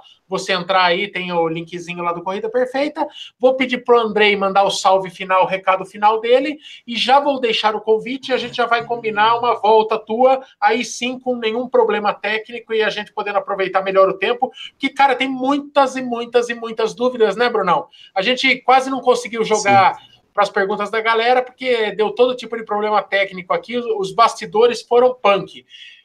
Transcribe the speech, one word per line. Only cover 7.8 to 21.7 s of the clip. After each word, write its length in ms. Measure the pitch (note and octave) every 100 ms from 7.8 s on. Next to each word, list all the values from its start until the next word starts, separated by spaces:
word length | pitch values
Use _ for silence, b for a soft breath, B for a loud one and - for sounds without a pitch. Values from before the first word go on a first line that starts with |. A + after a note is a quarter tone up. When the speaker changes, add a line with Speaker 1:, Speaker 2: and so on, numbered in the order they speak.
Speaker 1:
convite 480 | A3 A3 A3+ C4+ -
e 40 |
a 40 | B3
gente 180 | A#3+ A#3+
já 120 | A#3
vai 180 | A#3 A#3
combinar 540 | A#3 A3 G#3 G#3+ A#3+
uma 200 | A#3+ A3
volta 380 | G#3 A3 A3 G#3+
tua, 460 | - A3+ B3+ C4 C4 B
aí 240 | G#3 A#3+ A#3
sim, 320 | - A#3+ B3+
com 180 | B3+ A#3+
nenhum 320 | A3 A3+ B3+
problema 460 | B3+ A3 G#3 G3+
técnico 600 | - G#3+ A3 A3 A#3 -
e 100 | A3
a 80 | G#3
gente 200 | G#3 G#3
podendo 280 | - G4+ G4+
aproveitar 420 | - G3 F#3 F#3+
melhor 260 | F#3+ F#3+ F#3+
o 120 | -
tempo, 320 | G#3 A#3+ - B B _
que, 120 | C#4
cara, 260 | - C#4 B3+
tem 120 | C4+
muitas 680 | C4 C4 C#4+ C#4+ C#4+ C4 C4
e 60 |
muitas 460 | B3+ A#3 A#3+ A#3+ A#3
e 60 |
muitas 400 | A#3 A3+ A3 A3
dúvidas, 420 | F3 B3 B3 G#3+ F#3+
né, 140 | A#3+
Brunão? 380 | A3 F3+ D#3 - B B
A 80 | G3
gente 360 | G3 B3+ C4 B3+
quase 320 | - C4 C4
não 120 | C4
conseguiu 420 | B3 B3 A#3 A3+
jogar 520 | G#3+ G#3+ G3+ G3 F3+ -
Speaker 2:
Sim. 60 | B B _
Speaker 1:
pras 180 | - G3+
perguntas 420 | G#3 G3 G#3 G#3
da 100 | A3
galera, 400 | A3 A3+ A#3 B3+
porque 500 | B3 - B3+